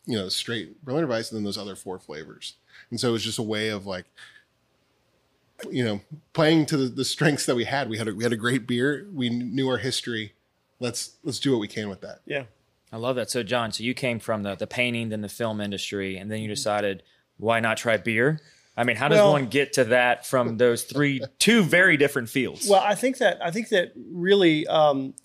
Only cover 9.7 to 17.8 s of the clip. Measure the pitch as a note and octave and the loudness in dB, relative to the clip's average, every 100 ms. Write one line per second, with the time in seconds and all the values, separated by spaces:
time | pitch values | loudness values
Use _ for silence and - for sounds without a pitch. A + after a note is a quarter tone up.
9.7 | B2 B2 A2+ - A2+ G#2+ _ _ _ _ | -2 -2 -6 -6 -8 -8 _ _ _ _
10.7 | - B2 A#2+ - _ D#3+ A#2+ C#3+ B2 G#2 | -10 -8 -6 -10 _ -8 -4 0 0 0
11.7 | - G#2 F#2 - - - C#3+ B2 _ _ | -6 -8 -10 -14 -16 -10 -8 -10 _ _
12.7 | _ _ A2+ A#2+ B2 G#2+ B2 G2+ B2 A2+ | _ _ -8 -4 -4 -4 -4 -2 -2 -2
13.7 | - A#2 B2 C3 A2+ - G#2+ G2+ F#2+ G#2+ | -4 -6 -4 -2 -4 -4 -4 -4 -6 -6
14.7 | - B2 A#2 A2+ G#2+ G#2 - A#2 G#2+ G2+ | -2 -2 -2 -4 -6 -8 -6 -4 -4 -6
15.7 | G2 - G2+ F#2+ F#2+ G2+ G#2+ A2 G#2 G#2+ | -6 -6 -6 -6 -8 -8 -8 -6 -4 -2
16.7 | G#2 G2+ F#2+ _ _ _ - G#2+ A#2 A2+ | 0 0 -4 _ _ _ -6 0 2 2
17.7 | A2+ | 0